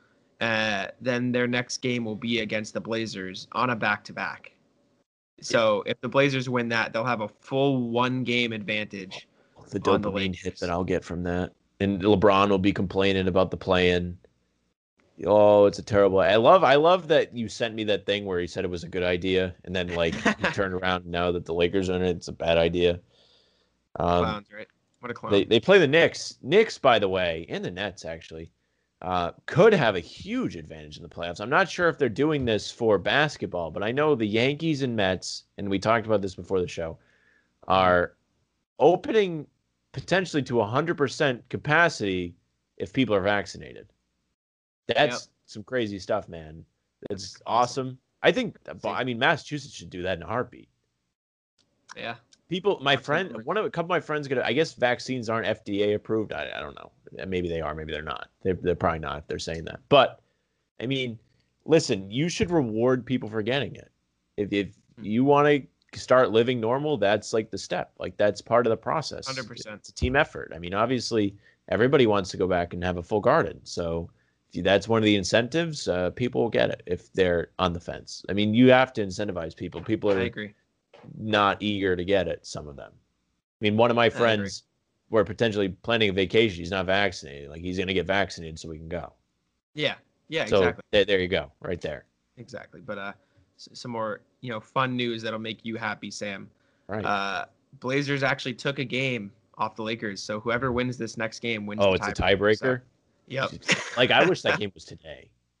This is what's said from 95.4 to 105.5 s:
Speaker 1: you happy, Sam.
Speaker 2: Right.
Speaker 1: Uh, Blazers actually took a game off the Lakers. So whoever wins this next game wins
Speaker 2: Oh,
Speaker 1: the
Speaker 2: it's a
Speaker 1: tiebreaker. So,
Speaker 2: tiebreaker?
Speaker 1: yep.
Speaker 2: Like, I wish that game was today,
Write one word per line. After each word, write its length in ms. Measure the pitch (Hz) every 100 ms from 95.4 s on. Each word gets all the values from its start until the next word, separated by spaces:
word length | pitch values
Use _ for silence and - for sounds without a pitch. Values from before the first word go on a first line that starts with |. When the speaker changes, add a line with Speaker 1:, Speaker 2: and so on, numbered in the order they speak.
| 110 110
Speaker 1:
you 120 | 113 110
happy, 340 | 110 101 104
Sam. 380 | - 104 98 101 _ _ _ -
Speaker 2:
Right. 160 | 104
Speaker 1:
Uh, 400 | 101 101 98 92 - _ _ 135
Blazers 420 | 123 139 139 143
actually 320 | 135 135 135
took 240 | 123 131 139
a 60 |
game 460 | 127 120 135 123 101 - _ -
off 180 | 110 -
the 60 |
Lakers. 400 | 110 117 110 95
So 180 | - 123
whoever 320 | 120 117 131
wins 240 | 120 123 123
this 200 | 113 117
next 220 | 113 -
game 260 | 120 110 101
wins 140 | 104
Speaker 2:
Oh, 80 | 101
Speaker 1:
the 60 | 92
Speaker 2:
it's 220 | 104 104
a 40 |
Speaker 1:
tiebreaker. 340 | 92 98 101 110
So, 80 | 135
Speaker 2:
tiebreaker? 140 | 123 - _ _ _ -
Speaker 1:
yep. 220 | 131 107 87 - - - -
Speaker 2:
Like, 140 | 123
I 140 | 117 160
wish 140 | 165
that 160 | - 151
game 120 | 104
was 100 | -
today, 440 | - 87 80 67 - _ _